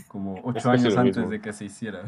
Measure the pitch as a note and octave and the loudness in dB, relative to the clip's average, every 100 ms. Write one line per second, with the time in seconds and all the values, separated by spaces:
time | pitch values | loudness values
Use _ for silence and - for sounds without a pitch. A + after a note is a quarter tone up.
0 | - G#2 G2 F#2 B2 A2+ B2 B2 A#2+ G#2 | -12 -8 -6 -6 -4 -2 2 4 6 6
1 | B2 G#2+ A2+ G#2+ G#2+ G#2 G2+ - A2+ F#2 | 4 2 -2 -4 -8 -10 -12 -10 -10 -8